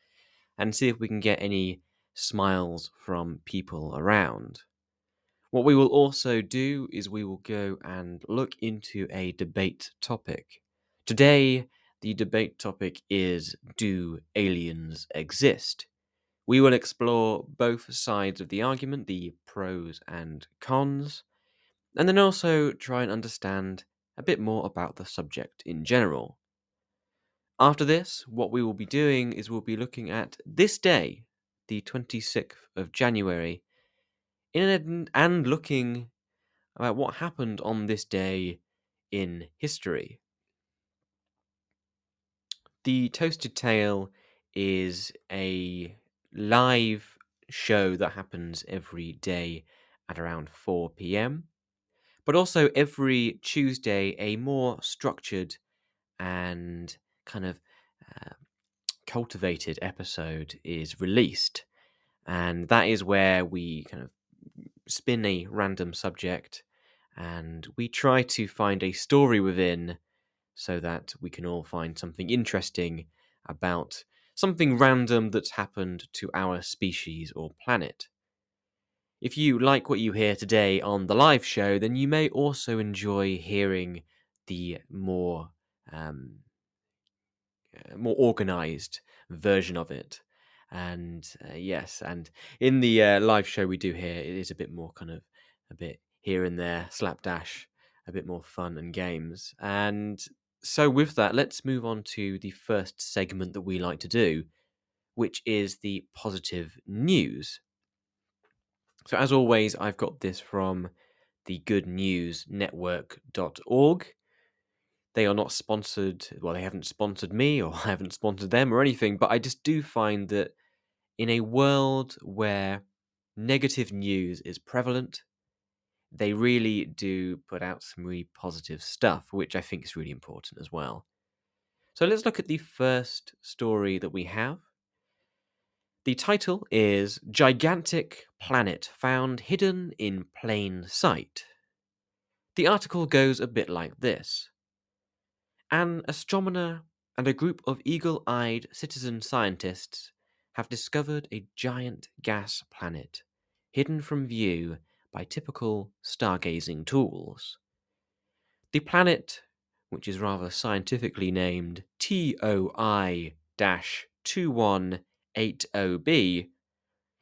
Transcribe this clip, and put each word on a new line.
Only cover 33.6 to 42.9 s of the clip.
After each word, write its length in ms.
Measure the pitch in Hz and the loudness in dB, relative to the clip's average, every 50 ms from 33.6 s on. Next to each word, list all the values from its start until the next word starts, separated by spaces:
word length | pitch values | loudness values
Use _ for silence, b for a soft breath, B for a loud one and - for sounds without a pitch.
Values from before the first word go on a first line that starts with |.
| _ _ _ _ _ _ _ _ _ _ _ _ _ _ _ _ _ _ - | _ _ _ _ _ _ _ _ _ _ _ _ _ _ _ _ _ _ -2
in 140 | 160 185 196 | 0 2 2
an, 400 | 196 180 151 160 170 175 160 - - | 2 2 0 -4 -6 -6 -4 0 4
and 320 | 127 151 170 175 175 143 123 | 4 6 6 6 4 2 2
looking 640 | 139 160 - - 147 131 123 120 120 120 120 117 _ _ _ _ _ _ _ _ _ _ _ _ - - | 2 0 0 0 0 0 0 0 -4 -6 -8 -12 _ _ _ _ _ _ _ _ _ _ _ _ -8 -4
at 180 | 120 123 107 | -2 -2 0
what 200 | 120 139 - - | 0 -2 -4 -4
happened 460 | - 165 170 - - 127 113 107 98 | -4 -6 -6 -6 -4 -4 -4 -4 -4
on 240 | - 107 113 110 107 | -4 -4 -2 -2 -2
this 180 | 104 110 104 - | -2 -4 -4 -4
day 560 | - - 95 95 95 95 92 92 90 85 - _ _ _ _ _ _ _ _ _ _ | -4 -4 -2 -2 -2 -2 -2 -4 -4 -6 -8 _ _ _ _ _ _ _ _ _ _
in 360 | - 101 98 87 87 85 85 - _ _ | -6 -4 -4 -4 -6 -10 -12 -16 _ _
history. 600 | - 147 143 - - 101 82 62 - - - - _ _ _ _ _ _ _ _ _ _ _ _ _ _ _ _ _ _ _ _ _ _ _ _ _ _ _ _ _ _ _ _ _ _ _ _ _ _ _ _ _ _ _ _ _ - - _ _ _ _ _ - | -6 -6 -6 -6 -4 -4 -4 -4 -4 -8 -14 -20 _ _ _ _ _ _ _ _ _ _ _ _ _ _ _ _ _ _ _ _ _ _ _ _ _ _ _ _ _ _ _ _ _ _ _ _ _ _ _ _ _ _ _ _ _ -16 -16 _ _ _ _ _ -2
The 240 | 131 | 0